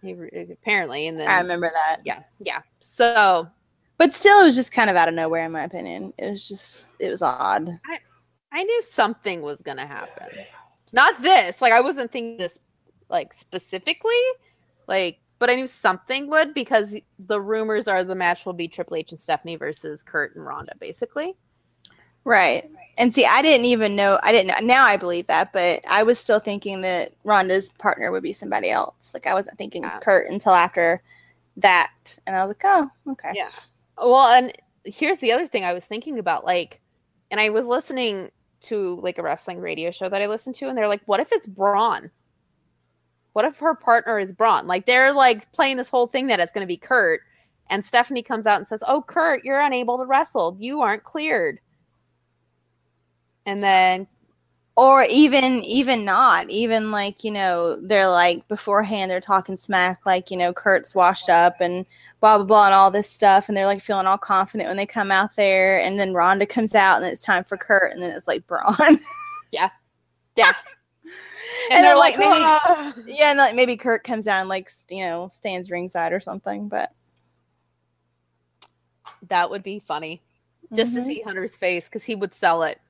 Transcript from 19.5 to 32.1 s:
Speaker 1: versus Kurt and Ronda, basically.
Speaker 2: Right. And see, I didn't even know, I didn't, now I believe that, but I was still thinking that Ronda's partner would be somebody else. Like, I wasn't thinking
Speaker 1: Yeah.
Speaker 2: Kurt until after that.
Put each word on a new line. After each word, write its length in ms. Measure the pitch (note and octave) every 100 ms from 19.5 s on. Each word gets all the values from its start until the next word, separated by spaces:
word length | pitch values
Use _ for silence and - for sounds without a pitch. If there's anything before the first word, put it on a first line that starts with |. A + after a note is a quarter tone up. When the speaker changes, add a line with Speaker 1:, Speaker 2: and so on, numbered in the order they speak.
| E3
Speaker 1:
versus 460 | C#3+ D#3 D#3+ D3
Kurt 340 | - D#3 C#3+ -
and 80 |
Ronda, 300 | D3+ D3 C#3+ -
basically. 560 | - - A#3+ - E4 F#4+ _ _ _ _ - _ _ _
Speaker 2:
Right. 460 | - A3 F3 B2 - - _ -
And 120 | A#3+
see, 140 | A3+ -
I 160 | A#3+
didn't 240 | D#4 C#4 A#3+
even 300 | A#3+ G#3+ G3+
know, 240 | G3+ G3
I 100 | -
didn't, 360 | A3+ F#3 - A3+
now 180 | B3+ B3+
I 100 | G3+
believe 300 | F3+ F3 F3
that, 260 | D#3+ F#3+
but 280 | G3 F3 E3 -
I 140 | G3
was 160 | A3 A#3+
still 180 | - G#3+
thinking 420 | G#3+ G3+ G3+ F#3+
that 320 | F#3 F3+ - _
Ronda's 460 | G#3 G#3 F#3 F#3+ G3 _
partner 320 | G#3 - -
would 100 | F#3
be 120 | -
somebody 360 | G3+ G#3 G3+ G2
else. 420 | - - _ - -
Like, 100 | -
I 80 |
wasn't 240 | F#3 G3+ -
thinking 240 | - F3
Speaker 1:
Yeah. 160 | E3 -
Speaker 2:
Kurt 300 | - F#3+ -
until 220 | G3+ G#3
after 500 | F3+ F3 - E3+ F3+ _ _ _ _ _ -
that. 320 | G3 F3+ - _ -